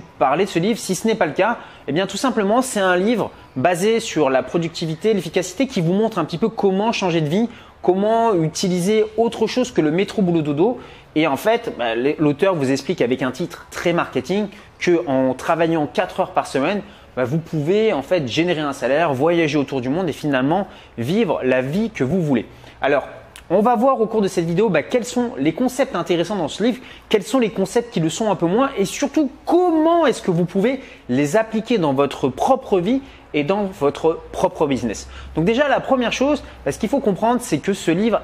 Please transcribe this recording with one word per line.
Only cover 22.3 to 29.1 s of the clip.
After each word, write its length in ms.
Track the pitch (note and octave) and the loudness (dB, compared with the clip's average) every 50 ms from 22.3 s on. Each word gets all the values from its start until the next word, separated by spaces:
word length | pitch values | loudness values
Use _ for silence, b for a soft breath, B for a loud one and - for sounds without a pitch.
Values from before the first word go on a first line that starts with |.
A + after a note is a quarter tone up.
| C3+ A2+ F2+ - B B B B B B | 0 0 0 -4 B B B B B B
Alors, 280 | B C3+ C#3+ C3+ - - - - - - - - - - | B 0 2 0 0 -4 -8 -16 -20 -20 -20 -16 -4 0
on 120 | D#3+ G3 | 2 2
va 140 | G3+ B3 B3 | 4 4 4
voir 240 | A3 A#3 C#4 C4 A3 | 4 4 2 2 2
au 60 | A3 | 0
cours 160 | G#3 A3 A3 | 0 0 0
de 60 | G3 F#3 | 0 0
cette 180 | - F#3 E3+ | 0 -2 -2
vidéo, 240 | E3 E3+ E3+ A3 A3+ | 0 2 2 2 2
bah, 140 | F3 - - | 2 0 0
quels 220 | - - B3 G#3+ | 0 0 -2 -2
sont 260 | - - B3 A#3+ A#3 - - | -2 -2 -2 -2 -2 -2 -2
les 140 | C3+ D#3+ - | -2 0 0
concepts 420 | - B3 B3 - - C4+ C4+ - | 0 -2 -2 0 -2 -2 -2 -2
intéressants 400 | F3+ D#3+ - F3+ E3 E3+ - G#3+ | -4 -2 0 0 0 0 -2 -2
dans 120 | G3 D#3+ C3 | -2 -4 -4
ce 160 | - - G3 | -2 -2 0
livre, 140 | B3 G#3 - B B B B B B | 0 -2 -2 B B B B B B
quels 140 | - G#3+ F3+ | 0 0 2
sont 160 | - - C4+ | 2 0 2
les 100 | A#3 G3+ | 2 2
concepts 420 | - F#3+ F#3+ F3 - A#3+ A#3 A#3+ | 0 -2 -2 0 0 -2 -2 -2
qui 100 | - F#3 | -2 -2
le 80 | D#3+ D#3+ | 0 0
sont 200 | - - A3+ A3 | 0 0 0 0
un 60 | F#3 | 0
peu 100 | - E3+ | 0 0
moins 240 | E3 F3+ A#3 C4+ C4+ - G3 | 2 2 2 2 2 0 -2
et 80 | G3 | -2
surtout 460 | - - - C#4+ C4 | -2 -2 -4 -4 -2